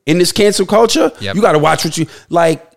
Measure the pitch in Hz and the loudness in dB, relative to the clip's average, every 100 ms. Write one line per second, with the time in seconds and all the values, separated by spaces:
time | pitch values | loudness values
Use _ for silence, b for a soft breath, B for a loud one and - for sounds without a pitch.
0 | - 170 170 - 208 190 185 202 226 311 | -2 0 0 0 0 0 0 2 2 2
1 | 320 - 98 170 208 151 151 151 165 165 | -2 -4 -6 0 2 2 0 0 -4 -6
2 | 156 B B 170 165 160 - | -8 B B 0 0 -2 -8